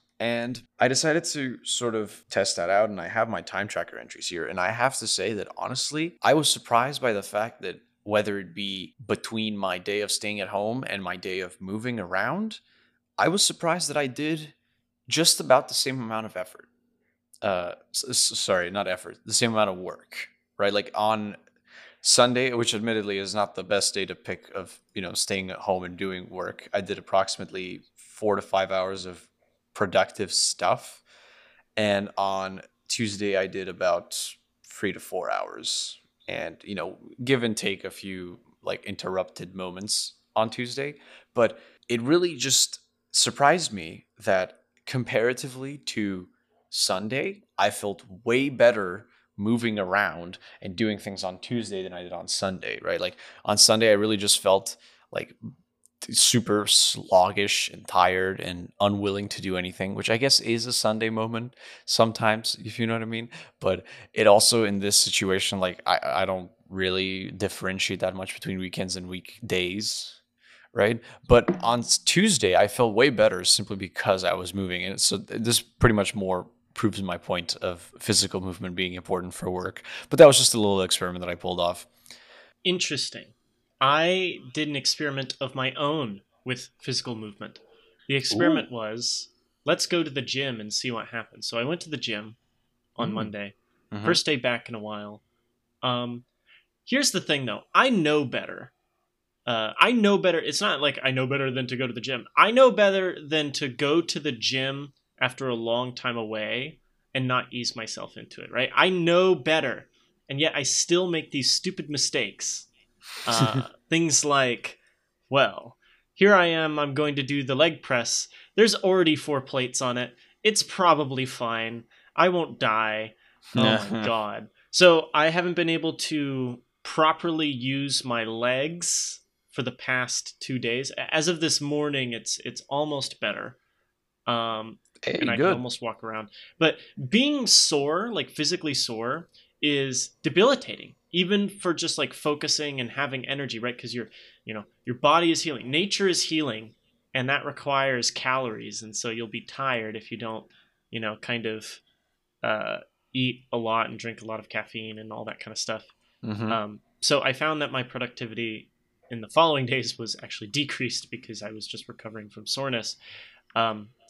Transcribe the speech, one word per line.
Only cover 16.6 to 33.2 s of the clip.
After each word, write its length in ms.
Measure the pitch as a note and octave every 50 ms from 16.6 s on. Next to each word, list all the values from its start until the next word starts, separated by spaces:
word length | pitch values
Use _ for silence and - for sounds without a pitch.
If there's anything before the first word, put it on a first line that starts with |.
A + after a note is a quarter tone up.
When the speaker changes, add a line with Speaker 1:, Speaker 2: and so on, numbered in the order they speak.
| - _ _ _ _ _ _ _ _ _ _ _ _ _ - _
Speaker 1:
Uh, 320 | - G#2 F#2+ F2+ F2 E2+ - - _ _
s-, 140 | - - -
s-, 320 | - A#2+ - - - A2+ -
sorry, 300 | - - G2 F2+ F2 F2+
not 180 | F#2+ G#2 G2
effort, 300 | F#2+ F2+ - - - - - _
the 80 | - G#2+
same 200 | - B2 A#2 A2
amount 180 | A2 G#2+ G2
of 80 | F#2 F2+
work, 500 | F#2 F2+ - - - _ - - - - _ _ _ _ _ -
right? 120 | G2+ G2+
Like, 200 | G2+ G#2 G#2 - -
on 420 | - G#2+ G#2+ A2 G#2+ G#2 G#2 - - _ _ _ _ _ _ - - - - - _
Sunday, 520 | - - - - B2 B2 A#2+ B2 C3 C3 B2
which 220 | A#2 A#2 - A#2
admittedly 420 | G#2 A2 A#2 A2+ A2 G2+ G2+ G2
is 160 | G2 G2 F#2+ G2
not 220 | G#2+ G2+ - -
the 80 | F#2+ F2+
best 320 | F2+ G#2 G2 - - -
day 100 | G2+ F#2+
to 80 | F#2 F2+
pick 380 | - _ - F#2 - - - -
of, 260 | G2 F2 F2 - - _ _ _
you 80 | G#2
know, 120 | F2+ F2 E2
staying 360 | - - - G2+ F#2+ F#2+ F#2
at 80 | F#2
home 260 | - - G#2 F#2 F#2 F2+
and 140 | F2+ F2+
doing 320 | F2 G2 F#2+ F#2 F#2 F#2 F2+
work, 400 | F2+ F#2 F2 F#2+ - - - -
I 100 | - G2+
did 180 | F#2+ F#2+ G2 F#2
approximately 840 | - - - F#2+ F#2+ - - - F#2+ - - F#2+ F#2 F2+ F#2+ - - _ _
four 400 | - - - - - A2 G#2 G2+
to 80 | G2 -
five 280 | - - F#2+ F#2+ F#2
hours 360 | F#2+ F#2+ F#2 F#2+ G2 F#2+ F2+
of 200 | F#2 F2+ E2+ - _ _ _ _ _ _ _ _ _ _
productive 600 | - G#2 F#2 F#2+ F#2+ F#2+ - - - G2 F2+ -
stuff. 680 | - - - - - F2 F#2 B2 - - - - - _ _ _ - - - - - - _ _ _ _ _ _
And 320 | G#2+ G#2+ G#2 G2+ G2+ G2+ G2 -
on 440 | - G2 G2 F#2+ F#2+ F#2+ F#2+ F#2+ F#2 - - _ _ _ -
Tuesday, 480 | - - A#2 G#2 G2+ G2